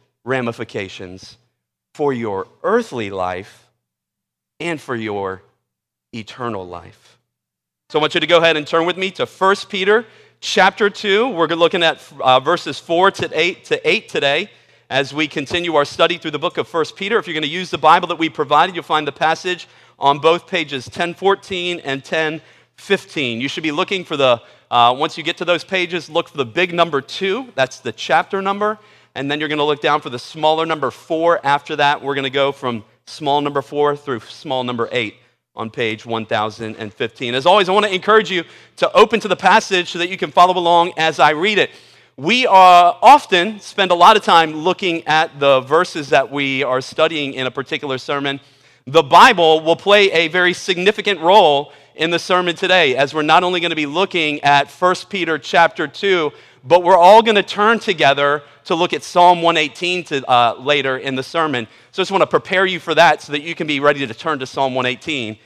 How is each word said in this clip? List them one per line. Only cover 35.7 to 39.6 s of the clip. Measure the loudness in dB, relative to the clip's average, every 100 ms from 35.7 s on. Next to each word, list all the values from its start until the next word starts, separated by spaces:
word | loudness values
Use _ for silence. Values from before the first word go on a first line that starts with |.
| -6 -6 -6 -8
one | -8
thousand | -4 -4 -4 -8 -12 -12
and | -12
fifteen. | -8 -8 -8 -6
As | -2
always, | 2 2 2
I |
wanna | 0 0
encourage | -2 2 2 2
you | -6 -8 -16 _ -6
to | 0
open | 4 4 2
to | -4
the | 0
passage | 2 2